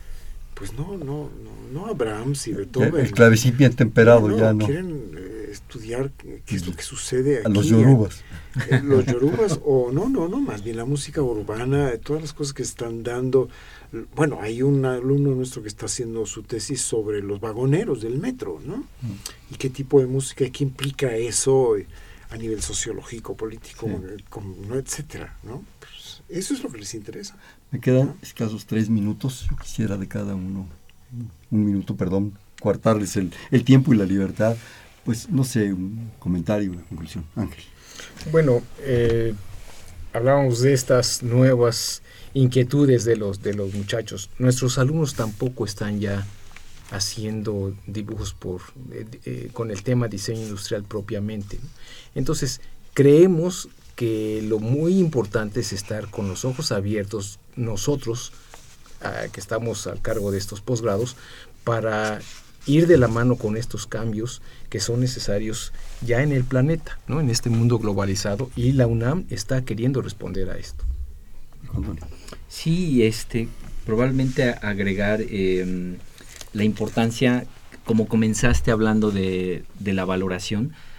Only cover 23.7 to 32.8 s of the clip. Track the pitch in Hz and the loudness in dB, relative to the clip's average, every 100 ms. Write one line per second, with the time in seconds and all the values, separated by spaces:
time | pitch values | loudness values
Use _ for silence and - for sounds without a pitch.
23.7 | - 110 87 92 104 - 110 101 90 98 | -8 -6 -6 -8 -14 -14 -14 -12 -12 -6
24.7 | 131 131 - 143 - 78 - 101 135 202 | -6 -6 -10 -10 -12 -14 -14 -14 -14 -14
25.7 | - - - - - - 180 196 269 269 | -20 -20 -20 -18 -20 -10 -8 -4 -4 -6
26.7 | 113 101 113 101 95 101 - - - - | -12 -12 -12 -12 -14 -14 -18 -20 -20 -10
27.7 | - 131 127 139 - - - 113 107 - | -2 4 4 4 -2 -16 -6 -4 -4 -2
28.7 | 110 107 113 104 104 135 131 - - - | 0 2 2 0 -2 -4 -4 -2 -2 -4
29.7 | - 107 98 95 107 101 95 95 95 92 | -4 -2 -2 -6 -6 -4 -6 -6 -8 -10
30.7 | - - - - 120 110 - - 107 104 | -14 -20 -20 -16 -12 -12 -14 -2 2 2
31.7 | 98 95 98 92 98 101 - - - 110 | 0 -2 -2 0 0 -2 -6 -20 -4 -2
32.7 | 98 | 2